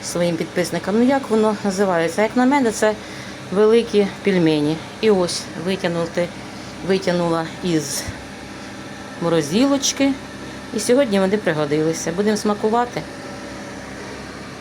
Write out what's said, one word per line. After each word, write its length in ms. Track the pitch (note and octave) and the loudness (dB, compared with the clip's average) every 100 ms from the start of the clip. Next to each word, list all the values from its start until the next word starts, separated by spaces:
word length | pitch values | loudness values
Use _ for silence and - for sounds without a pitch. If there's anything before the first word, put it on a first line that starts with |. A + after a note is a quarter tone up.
своїм 320 | - F3 F3 E3 | -6 0 0 0
підписникам. 640 | E3 F3+ F3 E3+ F#3+ G#3+ | -2 -2 -2 -2 0 2
Ну, 60 | B3 | 4
як 240 | C#4 - | 2 2
воно 260 | G#3+ G#3+ G#3 | 2 4 2
називається? 580 | G3+ F#3 G3 E3+ E3 E3 | -2 2 2 2 2 2
Як 140 | A3 B3 | 0 4
на 100 | B3+ | 4
мене, 260 | C#4+ A#3 | 4 2
це 220 | G#3 G#3+ G#3+ - - - - - | 2 0 0 -8 -12 -12 -14 -4
великі 560 | F#3 G#3+ A#3 A3+ G#3 G3 - | 4 6 6 4 2 2 0
пельмені. 540 | G3+ F#3 D#3+ D3+ D3 D#3+ - - | 2 4 4 4 2 0 -6 0
І 100 | A3 | 2
ось 320 | F#3+ F3 - - - E3+ | 4 2 -2 -8 -6 -4
витягнути, 640 | F#3+ F3+ E3+ E3 - F3 - - - - - D#3 | -2 -2 -2 -2 -2 -4 -4 -14 -12 -12 -10 0
витягнула 580 | F#3+ F#3+ F3 E3+ E3 D#3+ - | 0 2 2 2 0 -2 -4
із 400 | F3+ D#3+ D3 - - - - - - - - - - - - - | 0 0 0 -6 -8 -10 -14 -14 -14 -14 -14 -14 -14 -14 -14 -4
морозилочки. 920 | E3+ E3 C#3+ G3 C#4 C#4 C#4 - C#4 C4+ - - - - - | 2 2 2 2 4 4 0 2 0 0 -6 -14 -12 -12 -8
І 60 | A3 | -6
сьогодні 400 | A3 B3 C4 G3+ | 2 4 4 4
вони 180 | F#3+ G#3 | 2 2
пригодилися. 760 | F#3+ D3+ D3 D3+ D#3 D#3+ E3 | 0 0 2 2 2 0 -4
Будемо 260 | F3 G#3 G#3+ | 0 2 2
смакувати. 640 | G#3+ G#3 A3 A#3 A#3+ - - - - - - - - - - - - - - - - - | 0 0 2 2 0 -4 -8 -12 -12 -12 -12 -12 -12 -12 -12 -12 -12 -12 -12 -14 -14 -14